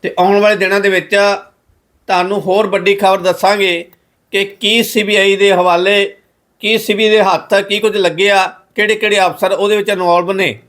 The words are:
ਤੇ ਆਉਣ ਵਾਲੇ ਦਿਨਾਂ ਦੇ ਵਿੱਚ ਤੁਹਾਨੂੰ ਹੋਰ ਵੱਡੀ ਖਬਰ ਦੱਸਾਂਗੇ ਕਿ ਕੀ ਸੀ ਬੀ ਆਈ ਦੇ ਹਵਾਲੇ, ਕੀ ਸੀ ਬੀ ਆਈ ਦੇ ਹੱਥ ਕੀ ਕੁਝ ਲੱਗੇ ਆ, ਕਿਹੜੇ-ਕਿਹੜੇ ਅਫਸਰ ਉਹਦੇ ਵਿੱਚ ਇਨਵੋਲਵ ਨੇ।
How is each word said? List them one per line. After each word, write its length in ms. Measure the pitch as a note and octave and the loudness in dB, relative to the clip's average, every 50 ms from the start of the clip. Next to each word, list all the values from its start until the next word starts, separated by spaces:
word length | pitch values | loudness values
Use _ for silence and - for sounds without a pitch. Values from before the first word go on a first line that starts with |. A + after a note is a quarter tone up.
ਤੇ 120 | - A3 - - | -8 -6 -2 0
ਆਉਣ 200 | F3+ F#3+ G3+ G3+ | 0 2 2 2
ਵਾਲੇ 160 | G3+ G#3 G#3+ | 2 2 2
ਦਿਨਾਂ 240 | G3 F#3+ F#3 G3 G3+ | 2 0 0 0 0
ਦੇ 100 | G3 G3+ | 0 0
ਵਿੱਚ 260 | F#3+ F3+ - - G#3 G3+ G3+ G3+ G3+ G3 - _ _ _ _ _ _ _ _ _ _ _ _ - | 0 0 -2 0 0 2 2 2 0 -2 -8 _ _ _ _ _ _ _ _ _ _ _ _ -2
ਤੁਹਾਨੂੰ 340 | F#3+ F3+ F3 F#3 G3+ G3+ | -2 -2 0 -2 -4 -6
ਹੋਰ 260 | - F#3+ F#3 G3+ A3 G3 | -2 -2 0 0 0 0
ਵੱਡੀ 280 | G3+ G3 F3+ F#3+ G3+ | -2 -2 0 0 0
ਖਬਰ 220 | G3 G#3 F#3+ F#3+ F#3+ | 2 2 0 0 2
ਦੱਸਾਂਗੇ 760 | F3 F#3 F3 F3 - F#3+ G3+ G#3 G3 F#3+ F3 E3+ E3+ - _ _ _ _ _ _ _ _ | 0 -2 -2 0 0 0 0 2 0 -2 -2 -4 -6 -12 _ _ _ _ _ _ _ _
ਕਿ 140 | - G3 G3+ | -4 -4 -4
ਕੀ 380 | G3 - _ - G#3 A3 A#3 A3+ | -4 -8 _ -2 0 2 2 0
ਸੀ 200 | A3+ - A#3 G#3 | 0 -2 -4 -2
ਬੀ 120 | G3+ G#3 | 0 0
ਆਈ 200 | G3 G3 G3 G3 | 2 2 2 2
ਦੇ 160 | G3 G3 G3+ | 2 2 2
ਹਵਾਲੇ, 640 | F#3+ F3+ F3+ F3+ F3 E3+ F3+ F#3+ G#3 G3+ G3+ G3 - _ _ _ _ _ _ _ _ _ | 2 2 2 2 2 2 2 0 0 0 0 -2 -6 _ _ _ _ _ _ _ _ _
ਕੀ 180 | - G#3 A3 A3 | -4 -2 -2 -2
ਸੀ 160 | A3 - G#3+ | 0 -2 -2
ਬੀ 100 | G3+ A3 | 0 2
ਆਈ 60 | G#3+ | 2
ਦੇ 120 | G#3+ G#3+ | 2 2
ਹੱਥ 340 | G3 F#3+ F3+ D#3+ - - G3+ | 2 2 0 -2 -2 0 -2
ਕੀ 240 | G3 G3+ G3 G3+ G#3 | -2 0 -2 -4 -2
ਕੁਝ 180 | G#3+ A3 G#3+ G#3 | -2 -2 -2 0
ਲੱਗੇ 320 | F#3+ F3 D#3 D#3+ F#3+ G3+ | -2 -2 0 0 0 2
ਆ, 240 | G3+ G3 F#3 F3+ - - _ _ _ | 2 2 0 -2 -6 -14 _ _ _
ਕਿਹੜੇ-ਕਿਹੜੇ 440 | - G#3 G#3 G#3+ G#3 G#3 G#3 G3+ G3+ | -4 -2 -2 0 -2 0 -2 0 2
ਅਫਸਰ 320 | F#3+ F3+ F3 - G3+ F#3 | 0 0 0 -2 -2 -2
ਉਹਦੇ 260 | G3 E3 G3 G#3 G#3+ G#3 | -2 0 0 0 0 0
ਵਿੱਚ 120 | G3+ G#3 | 0 -2
ਇਨਵੋਲਵ 420 | G#3 F3+ F#3 F3 E3+ F3 F3+ F3 | -4 -2 0 0 0 0 0 -2
ਨੇ। 280 | G3 F#3+ F#3+ D#3 G#2+ A2 _ | -2 -2 -2 -4 -4 -8 _